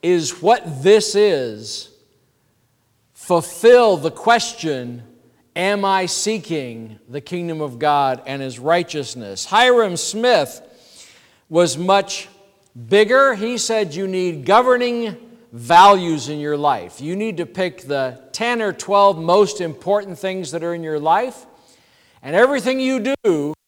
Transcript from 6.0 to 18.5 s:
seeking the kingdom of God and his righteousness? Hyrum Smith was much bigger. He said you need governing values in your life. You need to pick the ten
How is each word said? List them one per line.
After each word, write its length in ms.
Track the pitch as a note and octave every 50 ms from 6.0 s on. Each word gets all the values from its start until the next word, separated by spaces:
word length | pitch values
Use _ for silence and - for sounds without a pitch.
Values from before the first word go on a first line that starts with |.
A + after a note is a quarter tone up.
| F#3
seeking 960 | F3 - - - G#3 A3 A3 D#3 - E3+ D#3 C3+ B2 A#2 A2+ A2+ A2 G#2+ G#2 _ _
the 120 | A#2+ C#3+
kingdom 400 | C#3 - F3 F3 F3 E3+ E3 D#3
of 200 | D3+ C#3+ B2 A#2+
God 420 | D3+ D3+ D3 C#3+ C#3 C3+ C3 B2 -
and 140 | C3+ C3+ C#3 C3+
his 180 | C3 B2 A#2
righteousness? 840 | B2 D3 E3+ F3 E3+ - - D3+ C3+ B2 - B2 A2+ G2+ G2 F#2+ -
Hyrum 500 | - F#3+ G#3+ B3 B3+ B3 A#3+ A3+ G3 F3
Smith 640 | D#3+ - - - G#3+ A#3 B3 A#3+ F3+ C#3+ B2+ - - - - _ _ _ _ _ - - - - _ _ _ _ _ _ _
was 300 | D#3+ E3 F3 D#3+ B2+ C#3+
much 500 | F3 F#3 G3 G3+ G3 G3 - - - - _ _ _ _ _ _ _ _ _ B2 A#2 A2+
bigger. 460 | F#3+ G3+ G#3+ G#3 B3 C4 C4+ C4+ B3
He 220 | G3 G#3 A3+ B3
said 380 | A3+ - - A3+ A3 G#3+ E3+ C#3+
you 140 | E3+ G3 F#3+
need 360 | F#3+ F#3 F3+ F3+ E3 D3+ C3
governing 720 | A#2+ G3 A#3 B3 B3+ B3+ B3 B3 A#3+ A#3+ A#3 A#3 A3 F#3+ - - - - _ _ _ -
values 760 | A#2+ A#2+ A#2 E3+ F3 F#3+ G3+ G3+ F#3+ F3+ E3+ D#3+ D3+ B2 C3
in 120 | D3+ D3
your 160 | D3 D3 D3
life. 440 | D3 D3 D3 C3+ G#2+ F2+ F2 - -
You 140 | C3 D3+ F3
need 220 | G3 G#3+ A3+ G3+
to 100 | D#3+ F3
pick 360 | - - - F#3 F3+ C#3+ - -
the 380 | C3 C#3+ C#3 C3+ C3 B2 - - - -
ten 280 | - A3+ A#3